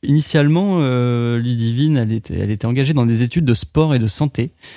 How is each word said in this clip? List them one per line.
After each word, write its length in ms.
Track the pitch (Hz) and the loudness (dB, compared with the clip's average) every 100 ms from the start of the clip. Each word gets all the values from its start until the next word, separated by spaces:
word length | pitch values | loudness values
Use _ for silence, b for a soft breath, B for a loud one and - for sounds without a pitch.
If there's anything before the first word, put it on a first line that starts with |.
Initialement, 760 | - 151 147 156 147 165 202 180 | 0 0 2 2 2 2 0 0
euh, 580 | 139 127 123 120 120 117 | 0 0 0 0 0 -2
Ludivine, 580 | 120 120 113 120 151 143 | -2 -2 -2 0 0 2
elle 160 | 110 | 0
était, 260 | 113 - 82 | -2 -4 -4
elle 140 | 101 | -2
était 140 | 104 113 | -2 -2
engagée 280 | 127 135 | 0 0
dans 120 | 147 117 | 0 2
des 180 | 113 | 0
études 220 | 120 175 143 | 0 0 0
de 80 | |
sport 420 | 113 - 151 156 131 | 0 0 0 2 2
et 40 | |
de 80 | 110 | 0
santé, 440 | - 147 - 123 - B | -2 -4 -2 -6 -8 B